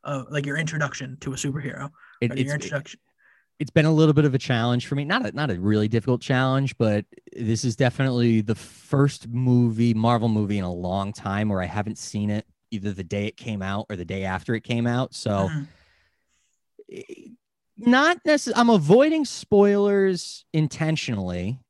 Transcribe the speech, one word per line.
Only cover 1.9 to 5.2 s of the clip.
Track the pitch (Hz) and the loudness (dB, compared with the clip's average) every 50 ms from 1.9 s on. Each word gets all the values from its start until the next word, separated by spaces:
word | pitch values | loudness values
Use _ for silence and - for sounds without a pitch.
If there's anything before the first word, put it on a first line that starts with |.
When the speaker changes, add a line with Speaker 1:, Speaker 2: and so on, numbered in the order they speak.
| _ _ - - - _ | _ _ -20 -20 -8 _
Speaker 2:
It, | 120 117 | -4 -4
Speaker 1:
or | 123 | -2
Speaker 2:
it's, | 135 | -2
Speaker 1:
your | 131 139 147 | -2 -2 -2
introduction. | 143 143 - 147 139 135 - - _ _ _ _ _ _ _ _ _ _ _ _ _ | -6 -6 -6 -6 -8 -8 -8 -20 _ _ _ _ _ _ _ _ _ _ _ _ _
Speaker 2:
It's | 156 127 | -10 0
been | _ 160 151 | _ 4 4
a | 156 | 6
little | 160 156 160 151 147 | 6 6 6 6 6
bit | 147 147 | 6 4
of | 147 127 | 4 2
a | 131 | 0
challenge | - - 127 117 113 120 123 123 - | 0 2 2 2 2 2 2 0 0
for | - 143 | -2 -4
me. | 139 143 | -4 -2
Not | 147 190 240 | -2 -2 -2